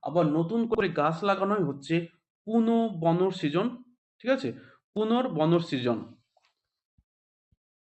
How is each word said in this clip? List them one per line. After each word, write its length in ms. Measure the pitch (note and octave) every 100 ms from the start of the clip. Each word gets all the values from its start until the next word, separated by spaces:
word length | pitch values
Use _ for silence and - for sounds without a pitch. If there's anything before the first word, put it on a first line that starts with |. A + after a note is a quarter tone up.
আবার 240 | - D#3+ D#3+
নতুন 420 | D3+ E3 A#3 A3+
করে 220 | A3 G3
গাছ 340 | E3 D3 E3
লাগানোই 400 | G3+ F#3+ G3 G#3
হচ্ছে 440 | D3+ C#3 - E3 E3+ _ _ _ -
পুনর্বনসৃজন। 1400 | A3+ A3+ A#3 A3+ E3+ E3 E3+ F#3+ F#3 D3 D#3+ A3+ - - _ _ _
ঠিক 120 | A3+
আছে, 200 | C4 B2 - - _ _
পুনর্বনসৃজন। 1200 | G#3 A3 A#3 B3 D#3+ D#3 E3+ E3 C#3 A#2+ A2+ E2+ - _ _ _ _ _ _ _ _ _ _ _ _ _ _ _ _